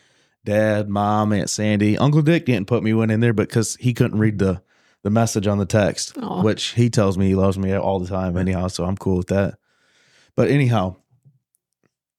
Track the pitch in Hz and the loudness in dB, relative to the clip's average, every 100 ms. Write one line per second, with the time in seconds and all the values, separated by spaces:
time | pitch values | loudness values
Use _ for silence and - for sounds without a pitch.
0 | _ _ _ _ - 107 107 104 104 101 | _ _ _ _ -2 0 2 0 -2 -2
1 | 104 107 107 101 - - 107 104 104 107 | 0 2 2 0 -2 -2 0 2 2 2
2 | 139 151 151 170 147 110 95 117 107 113 | 2 2 2 2 0 -2 0 -2 0 0
3 | 113 110 120 107 - 117 107 - 127 117 | 2 2 2 2 0 0 -2 -2 -2 0
4 | 123 107 110 101 95 87 _ _ _ _ | 0 2 0 2 0 -2 _ _ _ _
5 | 104 110 113 110 101 101 92 110 95 - | -2 0 0 0 -2 -2 0 2 0 -2
6 | - - 208 - 107 98 - 120 120 113 | -8 -8 -8 -2 0 0 -4 0 0 2
7 | 98 92 95 95 98 95 95 98 98 95 | 0 2 0 2 2 0 -2 -2 -2 -4
8 | 90 95 92 87 92 90 92 - 87 98 | -4 -4 -4 -2 -2 -2 -4 -4 -6 -4
9 | 95 90 90 98 95 - _ _ _ _ | -2 -2 0 0 -2 -4 _ _ _ _
10 | _ _ _ - 107 143 123 113 92 92 | _ _ _ -2 2 2 2 0 -2 -6
11 | _ _ _ _ _ _ _ _ _ _ | _ _ _ _ _ _ _ _ _ _
12 | _ | _